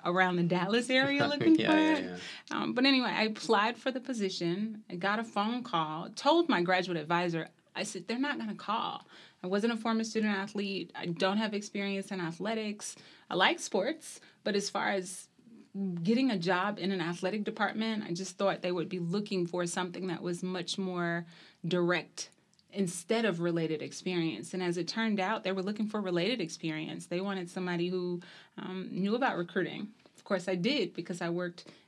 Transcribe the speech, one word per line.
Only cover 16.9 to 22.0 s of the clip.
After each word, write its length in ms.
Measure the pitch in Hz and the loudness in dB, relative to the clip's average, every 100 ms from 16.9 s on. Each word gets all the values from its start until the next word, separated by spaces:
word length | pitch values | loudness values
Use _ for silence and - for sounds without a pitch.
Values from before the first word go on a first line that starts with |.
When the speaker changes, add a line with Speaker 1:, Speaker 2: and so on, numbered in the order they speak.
Speaker 1:
an 80 | 190 | 0
athletic 420 | 165 170 185 208 | -2 -2 -2 -2
department, 640 | 208 - 202 214 220 214 - | -4 0 0 0 -2 -2 -4
I 40 | |
just 240 | 175 185 - | -6 -6 0
thought 240 | 196 - | 0 2
they 80 | 185 | 0
would 180 | 180 - | -2 -2
be 120 | 185 | -4
looking 480 | 170 202 208 190 175 | -2 -2 0 -2 0
for 180 | 175 175 | -2 -2
something 400 | 190 185 180 185 | -2 -4 -4 -6
that 160 | 165 | -4
was 220 | 180 175 | -4 -4
much 340 | 185 185 170 - | -4 -4 -4 -4
more 480 | 185 175 170 170 165 - - _ 165 | -2 -2 0 -2 -4 -14 -20 _ 0
direct 640 | 180 175 170 | 2 4 2